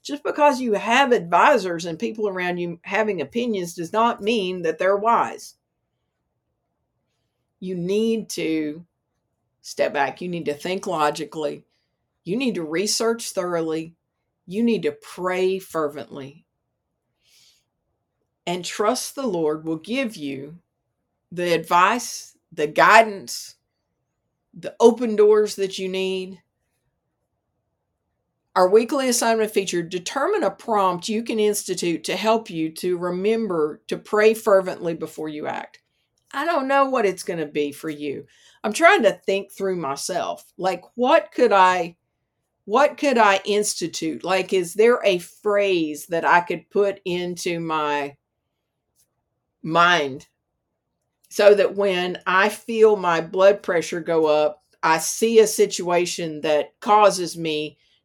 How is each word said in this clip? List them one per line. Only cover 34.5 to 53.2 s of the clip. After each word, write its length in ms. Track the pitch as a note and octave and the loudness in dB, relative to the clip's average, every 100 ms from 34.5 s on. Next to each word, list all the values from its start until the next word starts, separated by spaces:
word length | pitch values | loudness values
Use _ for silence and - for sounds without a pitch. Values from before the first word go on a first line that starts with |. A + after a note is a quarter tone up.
| F#3+ F#3 - E3+ | 4 2 -6 -6
before 340 | D#3+ D#3 - D#3 | -6 -10 -10 -10
you 180 | D3+ C3+ | -8 -8
act. 360 | - - - _ _ _ _ _ | -8 -12 -20 _ _ _ _ _
I 140 | C4+ D#4+ | -6 -2
don't 200 | D#4+ C4 | -2 2
know 200 | C#4 C#4 | 2 2
what 180 | B3+ | 2
it's 180 | G3+ F3 | 0 -2
gonna 240 | - E3+ D3+ | -6 -6 -4
be 240 | D3+ D3 | -4 -4
for 200 | C#3 D#3+ | -6 -10
you. 360 | D3 D3 - - _ _ _ | -8 -8 -10 -14 _ _ _
I'm 80 | D#4 | -6
trying 300 | - E4 G4+ | -2 0 2
to 100 | G3+ | 0
think 400 | E3+ - G3 G3 | -2 -6 -6 -6
through 240 | - G3 F3+ | -10 -8 -6
myself. 640 | E3 F3 - F3 F#2+ E2+ _ - | -6 -8 -8 -6 -6 -10 _ -6
Like, 260 | F#3 F3 - | -4 -4 -10
what 380 | - B3 D#4+ - | -4 2 2 0
could 200 | - A#3+ | 0 2
I, 440 | G3+ F#3 F#3 E3+ - _ _ _ _ _ _ | 6 4 2 -4 -10 _ _ _ _ _ _
what 320 | - A3 C#4+ - | 0 2 2 2
could 220 | C#4+ A#3 | 0 4
I 220 | G#3 G3 | 4 4
institute? 800 | - G#3 G#3 - E3 - D#3+ C#3 | 2 0 0 -4 -6 -6 -6 -6
Like, 300 | E3+ F#3 F3 | -2 -2 0
is 180 | F#3+ E3+ | -2 -2
there 280 | - A3+ A#3+ | 2 4 4
a 140 | G3+ F3+ | 2 0
phrase 880 | - - G#3 G3+ G3 F3+ D#3 D3 - | -4 -6 -2 0 2 0 -2 -6 -6
that 180 | E3 | -2
I 160 | C#3+ E3+ | 4 2
could 300 | E3+ F3 - | 2 -8 -4
put 300 | G3 G3+ G3 | 0 0 -2
into 560 | F#3 F3 F3+ F3 F#3 E3+ | -6 -4 -6 -6 -6 -4
my 560 | E3 D#3 D3+ D3 C#3+ C3+ _ _ _ _ _ _ _ _ _ _ _ _ _ _ | -4 -2 -2 -2 -4 -12 _ _ _ _ _ _ _ _ _ _ _ _ _ _
mind 680 | D#3+ E3 E3+ F3 C#3 C#3 - _ _ _ _ _ _ _ _ _ _ - | -2 4 4 4 0 -6 -16 _ _ _ _ _ _ _ _ _ _ 4
so 160 | G3+ | 6
that 240 | G3+ F3+ G3 | 6 4 0
when 420 | G3 F3+ F3+ F3 F#3 | 0 0 -2 -4 0
I 220 | F#3 G3+ | 2 2
feel 480 | - - A3+ G#3+ G#3 | -2 -4 4 6 6
my 240 | F3+ E3 | 2 0